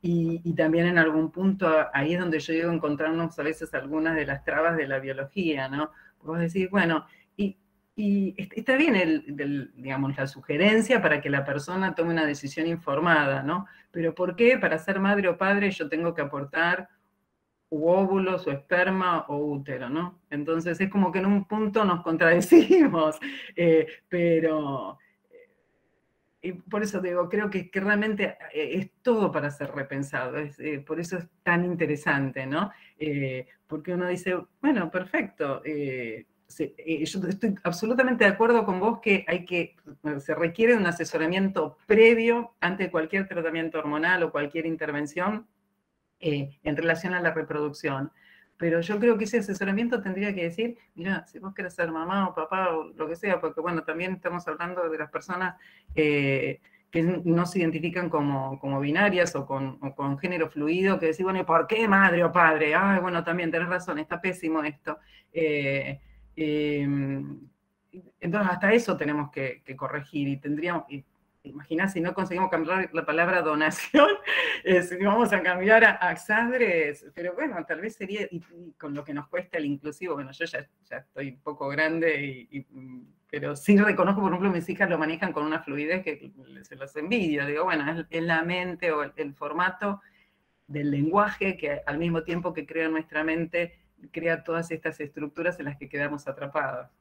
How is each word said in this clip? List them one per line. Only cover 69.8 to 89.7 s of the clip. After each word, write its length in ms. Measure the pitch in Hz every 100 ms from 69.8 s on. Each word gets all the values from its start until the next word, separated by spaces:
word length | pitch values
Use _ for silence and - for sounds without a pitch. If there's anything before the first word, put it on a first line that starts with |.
| 135 147 143 151 139
y 100 | 139
tendríamos, 480 | 143 147 175 170 -
y, 140 | 143 - _ _ _
imaginá 440 | 139 139 143 160 190
si 100 | 190
no 120 | 170
conseguimos 380 | 180 185 175 185
cambiar 400 | 165 160 185 185
la 100 | 165
palabra 380 | 151 156 175 185
donación, 640 | 156 151 156 156 - 285 294 403 - -
<laughs> 260 | 494 -
eh, 200 | - 180
si 120 | 175 180
vamos 360 | 202 214 226
a 80 | 202
cambiar 420 | 175 180 190 220
a, 80 | 226
a 220 | 196 180 165
sadres, 920 | - 214 233 254 226 170 151 147 - -
pero 180 | 175
bueno, 320 | 180 302 190 151
tal 140 | 160
vez 140 | 208 -
sería, 320 | 190 208 202
y, 80 | 170
y 340 | - 170 175
con 200 | - 151
lo 100 | 143
que 80 | 143
nos 140 | 143 143
cuesta 300 | 180 180 175
el 80 | 147
inclusivo, 480 | 139 151 147 180
bueno, 180 | 143 131
yo 120 | 139 165
ya, 220 | 123 - _ _
ya 100 | 123
estoy 320 | - - 139
un 100 | 127
poco 260 | - 147 139
grande, 540 | 143 156 165 165 147
y, 360 | 143 131 117 143
y, 60 | 135
mm, 360 | 135 131 127 - _ _
pero 260 | 147 143 143
sí 200 | - 202
reconozco, 460 | 208 190 180 196
por 80 | 196
ejemplo, 200 | 175 196
mis 180 | 175 170
hijas 180 | 175 190
lo 100 | 165
manejan 340 | 156 165 185
con 100 | 151
una 200 | 151 156
fluidez 400 | - 143 151 180
que 280 | 185 139 139 135 131 131
se 140 | 131 135
los 200 | 135 151
envidio, 500 | 156 233 175 147 143
digo, 160 | 147
bueno, 280 | 185 165 147
es, 140 | 170 160
es 120 | 165
la 200 | 165 165
mente 480 | 165 180 180 170 175
o 100 | 151
el, 80 | 143 -
el 180 | 147
formato 680 | 139 147 156 185